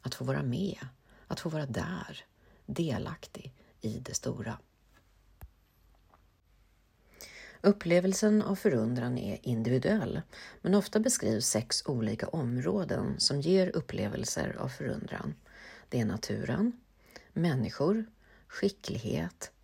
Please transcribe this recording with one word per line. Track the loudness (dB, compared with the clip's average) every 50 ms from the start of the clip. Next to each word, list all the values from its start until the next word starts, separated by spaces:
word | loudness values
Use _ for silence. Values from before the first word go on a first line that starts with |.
att | -8 -8 -6
få | -4 -2
vara | -2 0 0
med, | 0 0 0 0 0 -2 -2 -6 -10 -16 -18 _ _ -20 -20 -14 -10
att | -8 -6 -4
få | -4 -4
vara | -2 -2 -2
där, | -2 -2 -4 -4 -4 -4 -6 -8 -10 -14 -16 -18 _ _ _ _ -20 -20 -16 _
delaktig | -6 -2 -2 0 0 0 -2 -2 -6 -8 -10 -14 -16 -16 -14 -16 -16 -18 -20 -20 -20 _ _
i | -6 -6 -6 -6
det | -6 -6 -6
stora. | -4 -4 -4 -4 -4 -6 -8 -8 -10 -12 _ _ _ _ _ _ _ _ _ _ _ _ _ _ -20 -20 -20 _ _ _ _ _ _ _ _ _ _ _ _ _ _ _ _ _ _ _ _ _ _ _ _ _ _ _ _ _ _ _ _ -20 -20 -18 -18 -18 -18 -18 -20 -4 2
Upplevelsen | 4 4 4 4 4 4 6 6 6 4 2 4 4 6 6 6
av | 4 2 0
förundran | 2 2 4 4 4 2 2 0 0 0 0 -2 -2
är | -2 -4 -6 -4
individuell, | -2 0 0 2 2 2 2 4 4 4 2 2 0 -2 -4 -4 -6 -8 -14 -18 -18 -18 -12 -4
men | 2 4 4
ofta | 4 4 4 2 2
beskrivs | 2 2 2 2 2 0 0 2 2
sex | 2 0 0 0 -2 -2 -2 -2
olika | 0 0 0 0 0 -2 -2 -4 -4
områden | -2 -2 -2 0 0 0 0 2 2 2 0 0 0 0 0 -2 0 0
som | 0 2 2 2
ger | 4 4 6 6 6 4 0
upplevelser | -2 -4 -4 -4 -2 -2 -2 -2 -2 -4 -2 -2 -2 -2 -4 -4 -4
av | -6 -6
förundran. | -6 -4 -4 -4 -4 -4 -6 -8 -8 -8 -6 -8 -8 -10 -14 -20 -20 -20 -20 -20 -20 -20 -10 -4
Det | -2 0
är | 0
naturen, | 0 -2 -2 -4 -4 -4 -2 -2 0 0 2 2 2 0 -4 -12 _ _ _ -20 -20 -20 -20 -16 -6
människor, | -2 0 2 2 2 2 0 0 0 2 2 2 2 2 0 -4 -10 _ _ -20 -20 -20 _ -14
skicklighet, | -4 0 0 0 0 -2 -6 -6 -6 -4 -2 -2 -2 -2 -2 -4 -6 -10 -16 -16 -16 _